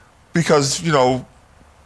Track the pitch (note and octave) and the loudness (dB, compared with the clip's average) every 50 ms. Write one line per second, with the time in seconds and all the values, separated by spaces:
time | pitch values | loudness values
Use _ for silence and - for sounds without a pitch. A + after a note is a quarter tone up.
0 | _ _ _ _ _ _ - E3+ E3 - D#3+ D3 C#3 C3+ C#3 - E3 E3 D3+ C#3 | _ _ _ _ _ _ -4 -2 0 2 2 2 0 -2 -4 -6 -4 0 0 2
1 | B2+ B2+ C3 B2+ - - _ _ _ _ _ _ _ _ _ _ _ | 2 2 0 -2 -6 -12 _ _ _ _ _ _ _ _ _ _ _